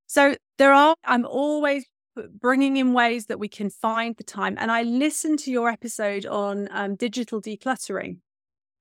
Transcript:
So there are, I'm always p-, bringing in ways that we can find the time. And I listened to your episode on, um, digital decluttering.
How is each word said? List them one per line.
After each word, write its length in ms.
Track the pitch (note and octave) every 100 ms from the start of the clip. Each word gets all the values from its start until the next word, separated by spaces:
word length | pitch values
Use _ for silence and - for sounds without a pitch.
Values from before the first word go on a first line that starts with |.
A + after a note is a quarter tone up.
| -
So 280 | C#4+ C#4+ - _ -
there 160 | C#4
are, 220 | C#4 D4+ E4 B3+
I'm 200 | B3 A#3
always 600 | B3+ D4 D4+ D4 C#4 - _ _ A#3+
p-, 60 | - G3+
bringing 380 | A#3+ C4 C#4 C4+
in 140 | B3+
ways 340 | B3 A#3 A#3+ G#3+
that 120 | G3+
we 80 | G#3
can 220 | - G3+
find 460 | - A3 A3 A#3 A3
the 60 | -
time. 300 | G3+ F#3+ G3
And 120 | A3+
I 120 | A#3
listened 560 | A#3 B3 D4+ D4+ D#4+ D4
to 120 | C#4
your 180 | B3 A#3
episode 560 | A3+ A#3 - G#3 G3+ G#3
on, 420 | G#3 G3+ G3+ G3+
um, 240 | G3+ G3+ G3
digital 460 | A#3+ B3 A3+ A3
decluttering. 760 | A3 G#3 C4 C4 - F#3+ F3+ F3+ _ _ _ _ _ _